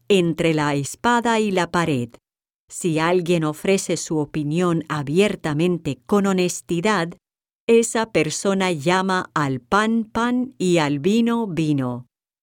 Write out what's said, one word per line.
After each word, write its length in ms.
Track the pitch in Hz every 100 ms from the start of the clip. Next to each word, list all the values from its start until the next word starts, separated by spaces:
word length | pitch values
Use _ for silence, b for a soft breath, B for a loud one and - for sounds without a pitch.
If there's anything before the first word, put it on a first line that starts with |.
| -
entre 460 | 196 170 156 170
la 200 | 156 147
espada 680 | 143 139 - 240 240 233 220
y 120 | 214
la 180 | 180 170
pared. 400 | 180 165 135 120 - _ _ _ _ _
Si 300 | - 180 156
alguien 440 | 165 185 170 170
ofrece 540 | 156 151 196 190 - 165
su 200 | - 156
opinión 680 | 143 156 147 160 180 165 -
abiertamente 1080 | 151 139 165 208 190 160 147 180 170 156 131 -
con 220 | 208 196
honestidad, 880 | 185 180 - - 170 208 202 165 - _ _ _ _ -
esa 440 | 233 233 226 226
persona 600 | 165 151 - 202 190 185
llama 580 | 160 147 185 190 185 -
al 260 | 160 139 131
pan 460 | - 196 220 226 220
pan 500 | 226 240 247 254 -
y 200 | 180 170
al 220 | 143 143
vino 480 | 160 226 233 233 220
vino. 600 | 160 156 143 127 120 - _ _ _